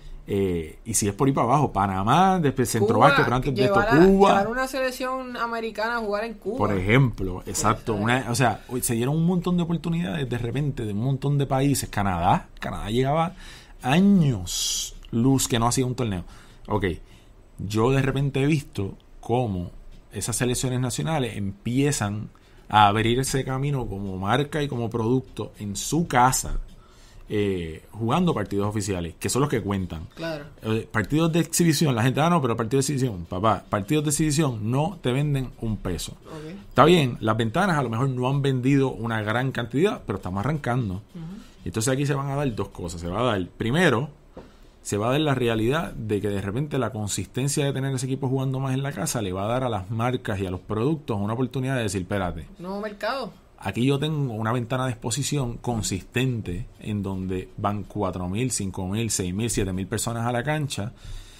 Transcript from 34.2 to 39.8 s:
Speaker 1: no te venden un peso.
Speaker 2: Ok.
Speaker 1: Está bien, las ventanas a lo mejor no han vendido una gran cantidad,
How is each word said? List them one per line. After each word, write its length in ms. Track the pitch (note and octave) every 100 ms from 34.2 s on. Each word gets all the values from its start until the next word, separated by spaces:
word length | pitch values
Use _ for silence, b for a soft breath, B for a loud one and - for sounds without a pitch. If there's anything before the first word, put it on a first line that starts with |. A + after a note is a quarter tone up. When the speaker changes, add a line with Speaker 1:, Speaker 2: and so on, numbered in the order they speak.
| D#3 C#3+ D3 A2+ G#2+
Speaker 1:
no 280 | C3 D#3 G3+
te 120 | -
venden 380 | B2+ D3 C3+ B2 -
un 160 | A2+ G#2+
peso. 360 | - E2 - - -
Speaker 2:
Ok. 280 | D#3 D#3 G3 -
Speaker 1:
Está 160 | -
bien, 320 | D3+ F3+ C3 -
las 160 | G#2+ A2+
ventanas 420 | A2+ C3+ G3 D3+
a 40 |
lo 80 | A#2+
mejor 180 | A2+ C3+
no 180 | B2 B2+
han 140 | C#3
vendido 480 | C#3 C3 B2+ C#3 C3+
una 300 | - A2+ A2+
gran 300 | G#2+ A2+ C3
cantidad, 500 | A#2+ A#2 C3